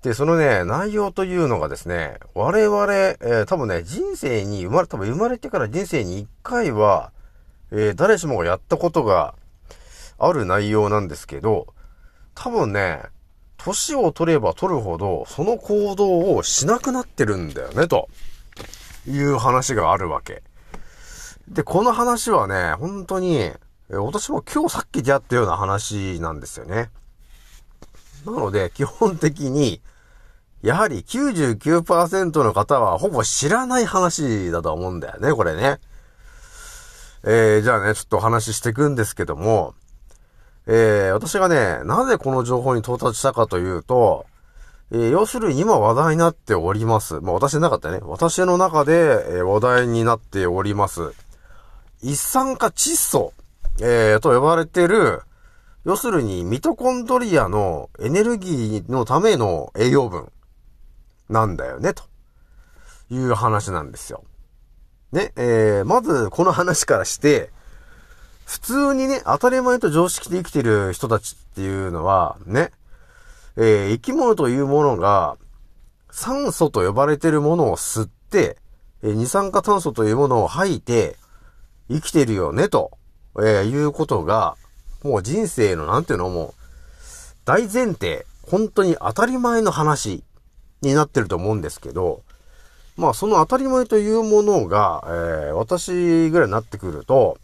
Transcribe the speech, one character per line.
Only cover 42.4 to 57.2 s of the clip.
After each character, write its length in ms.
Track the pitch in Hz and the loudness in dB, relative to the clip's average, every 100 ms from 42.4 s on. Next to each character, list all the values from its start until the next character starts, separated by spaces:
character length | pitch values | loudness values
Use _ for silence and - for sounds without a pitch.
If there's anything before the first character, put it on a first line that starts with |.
情 180 | 120 127 | 0 0
報 140 | 127 123 | 0 -2
に 60 | |
到 160 | 107 123 | -2 -4
達 200 | - 110 | -2 0
し 40 | |
た 120 | 135 | -2
か 140 | - - | 0 0
と 100 | 90 | 0
い 140 | 90 | -4
う 120 | 90 | -6
と、 440 | - 127 107 76 - _ - - - - - | 0 4 4 4 -4 _ -20 -20 -20 -20 -8
え 60 | 117 | -2
ー、 120 | 117 | 2
要 160 | 156 214 | 2 0
す 140 | 254 | -2
る 140 | 220 | -2
に 80 | 135 | 0
今 180 | 208 180 | 2 4
話 140 | 104 117 | 4 4
題 180 | 160 | 2
に 60 | 156 | 4
な 100 | 170 | 2
っ 40 | |
て 200 | - - 98 | 0 -2 0
お 160 | 82 | 0
り 120 | 101 113 | -2 2
ま 140 | 110 | 0
す。 200 | - 78 | 0 -6
ま 80 | 87 | -2
あ、 40 | |
私 220 | 87 139 151 | 0 0 2
の 60 | |
中 180 | 165 117 | 0 0
で 100 | 78 | -4
ね、 100 | 92 | -8
私 360 | - 78 165 170 | -8 -2 -2 2
の 180 | 185 180 | 2 2
中 280 | 185 156 143 | 2 2 4
で、 80 | 165 160 113 - | 4 6 4 2
え 40 | 90 | -2
ー、 20 | |
話 160 | 90 104 | 2 2
題 260 | 123 123 123 | 4 2 2
に 160 | 117 | 2
な 140 | 113 113 | 2 0
っ 20 | |
て 260 | - 98 90 | -2 -2 -2
お 160 | 90 | 0
り 120 | 98 | -2
ま 140 | 101 98 | 0 -2
す。 260 | - 80 - - - - - - - - - | -2 -10 -12 -20 -20 -20 -20 -20 -20 -20 -12
一 140 | 123 143 | -6 -4
酸 400 | - 262 262 262 | -2 -2 -2 -2
化 120 | 220 | -4
窒 280 | - 277 320 | -2 -2 0
素、 380 | - 139 87 - - _ - - | 0 0 -2 -8 -20 _ -2 0
え 360 | 117 120 110 107 | 2 4 4 4
ー、 20 | |
と 120 | 156 | 4
呼 100 | 123 147 | 4 4
ば 100 | 165 | 2
れ 80 | 160 | 0
て 220 | - 175 | 2 4
る、 340 | 214 151 82 - - - - - - - | 4 2 0 -8 -20 -20 -20 -20 -12 -4
要 100 | 196 | -2
す 140 | 247 | 0
る 120 | 185 | 0
に 220 | 113 92 | -2 -4
ミ 180 | 87 113 | -4 -2
ト 140 | 320 - | -2 -2
コ 180 | 247 | -2
ン 120 | 254 233 | -2 -2
ド 120 | |
リ 220 | 254 | -2